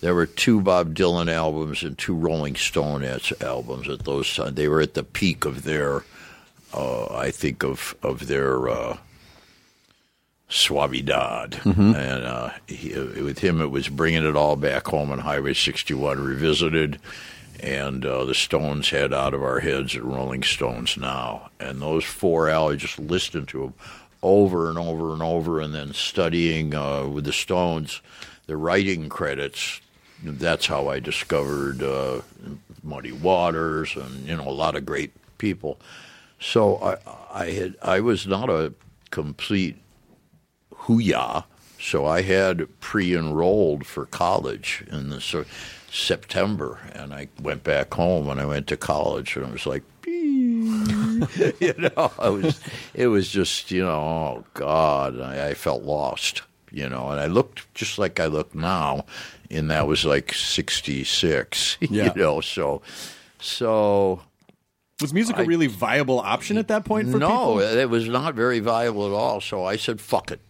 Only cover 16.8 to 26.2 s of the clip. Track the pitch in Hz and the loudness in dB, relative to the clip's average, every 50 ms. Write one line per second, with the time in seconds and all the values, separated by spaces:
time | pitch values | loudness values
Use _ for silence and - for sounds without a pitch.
16.8 | 78 73 71 - - - - - - - - - - - - 71 - 65 67 69 | 2 0 -2 -6 -12 -16 -16 -16 -16 -18 -18 -20 -20 -20 -16 -10 -6 -4 -4 -2
17.8 | 69 69 67 65 64 65 65 65 65 65 65 - - - - 73 76 73 73 73 | -4 -4 -4 -4 -4 -2 -2 -2 0 0 0 -2 0 0 0 0 0 0 -2 0
18.8 | 69 - - 76 71 69 65 67 67 69 67 69 67 65 64 64 69 80 67 67 | -2 0 2 2 2 2 2 0 0 0 0 0 -2 0 0 0 0 0 0 0
19.8 | 69 64 64 64 60 64 65 65 65 65 64 65 65 - - - 69 62 60 58 | -2 -4 -6 -6 -4 -4 -4 -4 -4 -4 -4 -2 -2 -2 0 0 -2 -4 -4 -4
20.8 | 60 62 - - 65 65 65 65 62 60 55 57 - - _ _ - 65 67 67 | -4 -4 -4 -4 -4 -4 -4 -4 -4 -6 -8 -10 -12 -18 _ _ -10 -8 -8 -6
21.8 | 71 76 80 80 - - - - - 92 82 82 80 76 78 80 80 76 73 71 | -4 0 0 0 0 -2 -6 0 2 2 4 4 4 4 4 4 4 2 2 0
22.8 | - - - - 76 76 87 92 - - - 82 69 67 - - - 65 - _ | -4 -8 -8 -8 -4 -2 -2 -2 -2 -2 -6 -6 -8 -6 -8 -8 -8 -8 -10 _
23.8 | - - - - - _ _ _ - 95 98 104 101 95 90 87 82 82 82 85 | -18 -20 -20 -20 -20 _ _ _ 4 6 8 8 8 6 6 2 0 0 0 -2
24.8 | 85 85 82 80 82 80 80 78 82 82 82 85 80 82 82 78 78 76 76 78 | -2 -2 -2 -2 -2 -4 -2 -2 -2 0 0 0 0 0 0 -2 -2 -2 -6 -6
25.8 | 73 71 69 - - - - 101 | -8 -8 -6 -4 -4 -2 0 2